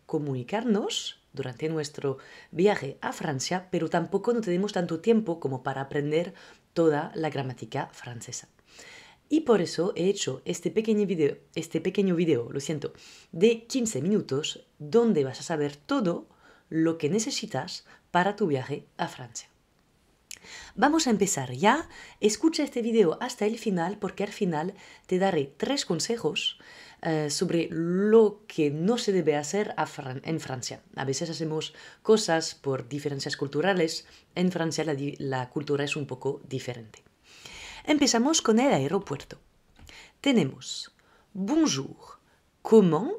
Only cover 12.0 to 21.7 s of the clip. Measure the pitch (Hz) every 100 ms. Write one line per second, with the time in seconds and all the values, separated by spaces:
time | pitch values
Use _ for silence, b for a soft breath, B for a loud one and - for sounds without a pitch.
12 | 190 170 170 127 120 139 151 151 - B
13 | B B B 165 214 226 - 269 226 -
14 | 165 208 - 127 - - - _ 147 220
15 | 233 160 131 123 - 151 147 - - 277
16 | 185 170 - b b b b 160 160 160
17 | 147 202 247 - 202 131 180 - B B
18 | _ 170 190 202 196 135 127 143 - -
19 | 170 - 120 - - _ _ _ _ _
20 | _ _ _ - B B B - 269 320
21 | 254 208 190 - 123 123 202